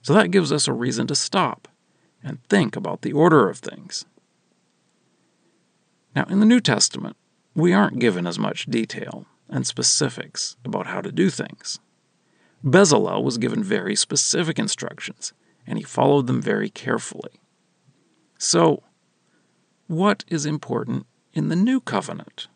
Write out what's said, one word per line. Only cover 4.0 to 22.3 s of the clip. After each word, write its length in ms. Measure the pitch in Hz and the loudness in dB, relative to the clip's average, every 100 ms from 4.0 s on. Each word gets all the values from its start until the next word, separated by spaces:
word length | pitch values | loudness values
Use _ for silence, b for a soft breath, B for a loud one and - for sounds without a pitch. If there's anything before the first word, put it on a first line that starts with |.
| - _ _ _ _ _ _ _ _ _ _ _ _ _ _ _ _ _ _ _ _ 127 | -14 _ _ _ _ _ _ _ _ _ _ _ _ _ _ _ _ _ _ _ _ -6
Now, 100 | - | -2
in 100 | 196 | 4
the 60 | 214 | 6
New 160 | 240 | 4
Testament, 560 | 175 107 - - - - _ _ _ - | 4 0 0 -2 -12 -14 _ _ _ 0
we 160 | 175 | 4
aren't 280 | 190 202 98 | 4 4 4
given 260 | 120 90 87 | 2 2 -4
as 140 | 87 | -2
much 260 | 107 - - | -4 -4 -4
detail 640 | 117 110 - - - - _ _ | -2 -2 -8 -12 -12 -18 _ _
and 200 | 139 127 | -6 -6
specifics 920 | - - - - - - - - - - | -2 -2 0 -2 -4 -12 -10 -10 -10 -8
about 220 | 101 95 | -8 -6
how 140 | 95 | -8
to 100 | - | -6
do 180 | - 185 | 0 0
things. 500 | - - - - - _ _ _ _ _ _ _ _ 131 | 0 -10 -12 -14 -14 _ _ _ _ _ _ _ _ 2
Bezalel 580 | 180 196 123 95 98 | 6 6 4 2 -2
was 140 | 131 127 | -2 -2
given 260 | 120 113 | -2 -2
very 320 | 101 104 92 104 | -2 -2 -2 -4
specific 600 | - - - - 165 - | -2 -2 0 -2 -2 -2
instructions, 760 | - - - - - - - _ _ _ - | -4 -6 -8 -10 -14 -12 -16 _ _ _ -8
and 100 | - | -8
he 60 | |
followed 420 | - - 135 143 127 | -6 0 4 4 2
them 160 | 127 | -2
very 300 | 113 104 107 | -2 -2 -4
carefully. 680 | - 120 - - - - _ _ _ _ _ _ _ _ _ _ _ | -8 -4 -4 -6 -14 -16 _ _ _ _ _ _ _ _ _ _ _
So, 420 | - 170 165 - _ _ _ _ _ _ _ _ _ _ - | 0 4 4 2 _ _ _ _ _ _ _ _ _ _ -8
what 400 | 165 202 202 - | 0 2 0 -4
is 200 | 160 151 | -4 -2
important 580 | 151 - 120 127 131 - _ _ | -4 -4 -4 -2 -6 -6 _ _
in 180 | 160 147 | -4 0
the 60 | 165 | 2
New 240 | 226 262 | 2 2
Covenant? 680 | - 101 - 82 - | 0 -4 -4 -12 -14